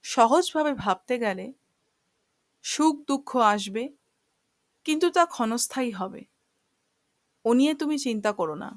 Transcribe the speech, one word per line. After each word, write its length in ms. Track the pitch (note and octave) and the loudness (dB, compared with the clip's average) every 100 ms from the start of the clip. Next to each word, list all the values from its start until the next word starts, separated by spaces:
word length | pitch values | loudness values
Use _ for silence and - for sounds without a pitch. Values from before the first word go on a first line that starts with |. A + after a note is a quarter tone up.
| - | -4
সহজভাবে 680 | - A3+ D4+ F4+ D#4 D4+ | 2 6 6 2 0 0
ভাবতে 420 | B3 G3 - - B3 | -2 -2 -4 -2 -2
গেলে 260 | A3 F#3+ G#3 C4+ _ _ _ _ _ _ _ _ _ _ - | -2 -4 -10 -16 _ _ _ _ _ _ _ _ _ _ -10
সুখ 300 | - D#4 D4 - | 2 2 2 -4
দুঃখ 220 | C#4 - B3+ A3 | -4 -2 2 2
আসবে, 300 | G#3 G3+ G#3 C4+ _ _ _ _ _ _ _ _ _ - | 2 -2 -8 -8 _ _ _ _ _ _ _ _ _ -4
কিন্তু 220 | D#4 F4 | 0 2
তা 120 | F4+ E4+ | 4 2
ক্ষণস্থায়ী 680 | - A3+ A#3 - - B3 | 0 -2 -2 -4 -4 -6
হবে। 300 | F#3+ F#3 - - _ _ _ _ _ _ _ _ _ _ _ A3+ | -4 -10 -10 -20 _ _ _ _ _ _ _ _ _ _ _ 2
ও 40 | |
নিয়ে 200 | B3 C#4+ D4+ | 4 2 0
তুমি 200 | D4+ D4+ | -4 -2
চিন্তা 320 | B3+ A3 G#3 | -4 -2 -2
করো 220 | G#3 D#3+ D3+ | -2 -6 -6
না 140 | - | -12